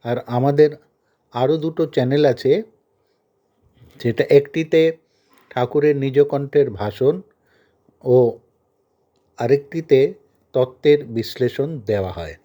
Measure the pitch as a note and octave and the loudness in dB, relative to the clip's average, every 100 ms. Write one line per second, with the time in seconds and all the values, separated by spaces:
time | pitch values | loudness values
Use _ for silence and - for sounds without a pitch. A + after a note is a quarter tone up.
0 | A#2 A#2+ - B2 C3+ C#3+ D3+ D3 _ _ | -4 -6 -4 -2 0 4 2 2 _ _
1 | _ _ _ B2 C3+ D#3+ D#3 D#3+ E3 - | _ _ _ -4 0 0 -2 -4 -4 -2
2 | B2+ C#3+ D3 A#2+ C3 E3+ A3 _ _ _ | 0 2 2 0 0 0 -2 _ _ _
3 | _ _ _ _ _ _ _ _ _ _ | _ _ _ _ _ _ _ _ _ _
4 | A#2+ A2 - C#3+ C#3+ D#3+ D#3+ D#3+ D#3+ D#3+ | -6 -2 4 4 2 -8 0 2 2 -2
5 | _ _ _ _ _ - B2 D3+ D3 C#3+ | _ _ _ _ _ -4 -2 0 0 0
6 | C3+ C3+ C#3+ C#3 C#3 D3 C3 G2 G#2 - | 0 0 0 0 -2 0 0 -2 -8 0
7 | C3 F3+ - _ _ _ _ _ _ _ | 0 0 -10 _ _ _ _ _ _ _
8 | C3 B2 A#2+ - _ _ _ _ _ _ | 2 4 2 -2 _ _ _ _ _ _
9 | _ _ _ - A#2+ C#3+ - E3 D#3+ C3 | _ _ _ -8 0 0 -2 -12 0 2
10 | D3 - _ _ _ C3+ B2+ - D3+ D3 | 2 -4 _ _ _ -4 -4 0 2 2
11 | A#2 A2+ A2 - B2 - C#3+ D#3 G2+ G#2 | 0 -8 -8 -4 -4 -2 -6 -6 -6 -4
12 | F#2 F#2 E2+ - | -4 -8 -14 -16